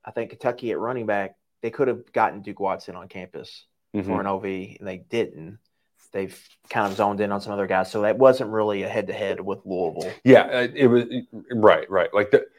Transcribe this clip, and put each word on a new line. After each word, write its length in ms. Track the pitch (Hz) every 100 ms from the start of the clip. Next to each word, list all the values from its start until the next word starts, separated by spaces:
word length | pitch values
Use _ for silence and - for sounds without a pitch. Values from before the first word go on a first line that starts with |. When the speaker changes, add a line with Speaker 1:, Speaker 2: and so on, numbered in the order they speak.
Speaker 1:
I 60 | -
think 200 | - 117
Kentucky 400 | - 127 123 120
at 60 | 82
running 260 | 113 127 110
back, 300 | 101 98 _ _ _
they 100 | 117
could 160 | - 127
have 220 | 123 -
gotten 280 | 117 107 92
Duke 200 | 101 98
Watson 360 | 98 90 - 87
on 120 | 90
campus 580 | 95 90 - - - _ _ _
Speaker 2:
Mm-hmm. 120 | 104 92
Speaker 1:
for 100 | 101
an 60 | 98
O 120 | 95
V, 380 | 98 95 98 -
and 100 | 101
they 80 | 92
didn't. 600 | - 117 98 - 80 107 _ _ _ _ _
They've 360 | 98 95 - _ _ _
kind 200 | 117 101
of 60 | 95
zoned 240 | 104 101
in 100 | 104
on 100 | 101
some 100 | 107
other 140 | 101 92
guys, 240 | 92 92
so 100 | 110
that 140 | 104 117
wasn't 340 | 131 127 110
really 320 | 110 107 101
a 40 | 92
head-to-head 520 | 110 95 - 98 92
with 180 | 95 95 -
Louisville. 440 | 90 85 85 90 -
Speaker 2:
Yeah, 200 | 131 120
uh, 240 | - 123 123
it 120 | - 131
was, 180 | 120 117 127 - 113 -
right, 380 | 120 107 80 -
right. 220 | 95 85
Like, 160 | 101 104
the, 160 | - -